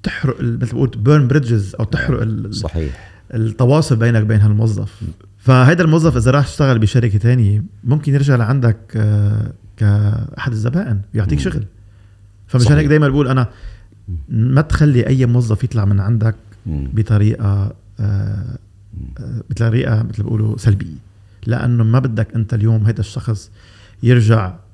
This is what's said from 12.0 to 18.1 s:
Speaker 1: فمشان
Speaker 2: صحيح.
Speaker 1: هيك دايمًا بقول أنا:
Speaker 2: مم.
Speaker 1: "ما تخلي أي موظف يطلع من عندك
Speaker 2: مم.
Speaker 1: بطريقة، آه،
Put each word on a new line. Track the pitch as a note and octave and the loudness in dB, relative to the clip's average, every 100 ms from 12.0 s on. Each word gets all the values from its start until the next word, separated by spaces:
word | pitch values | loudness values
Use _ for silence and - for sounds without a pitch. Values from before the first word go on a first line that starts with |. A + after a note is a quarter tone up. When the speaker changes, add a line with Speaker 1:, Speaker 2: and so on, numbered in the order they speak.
| - - - - - | -20 -20 -20 -20 -4
Speaker 1:
فمشان | B2 A2+ | 2 4
Speaker 2:
صحيح. | D3 | 4
Speaker 1:
هيك | D3 | 4
دايمًا | D3+ C#3+ | 4 4
بقول | C#3 C3 | 2 2
أنا: | C3 A#2 - - - - - - | 0 -2 -6 -18 -18 -20 -20 -14
Speaker 2:
مم. | F2 - | -12 -6
Speaker 1:
"ما | A2+ A#2+ C3+ | -2 2 2
تخلي | - - D3+ B2+ - | 0 2 4 2 2
أي | C3 B2 | 2 2
موظف | B2 A2+ A2 | 2 0 -2
يطلع | B2 A2+ | -2 -2
من | G2 G2 | 0 0
عندك | G2 A#2 A2 G#2 - - G2+ | 0 0 0 -4 -14 -16 -8
Speaker 2:
مم. | D2 C2+ | -6 -4
Speaker 1:
بطريقة، | E2+ G#2+ G#2 G#2+ A2 G#2+ G2+ G2 - - - | -2 0 2 2 0 0 0 -2 -6 -20 -6
آه، | G#2 | -4